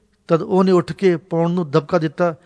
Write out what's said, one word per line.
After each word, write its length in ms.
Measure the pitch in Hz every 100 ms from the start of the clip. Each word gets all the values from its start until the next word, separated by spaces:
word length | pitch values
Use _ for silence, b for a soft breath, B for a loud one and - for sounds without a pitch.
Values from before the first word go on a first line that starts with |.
| _ _ -
ਤਦ 140 | 165
ਉਹਨੇ 300 | - 185 190
ਉੱਠ 200 | 180 170
ਕੇ 240 | 160 190 170
ਪੌਣ 340 | - 165 170
ਨੂੰ 200 | 180 156
ਦਬਕਾ 280 | 151 147 180
ਦਿੱਤਾ 360 | 156 - 175 156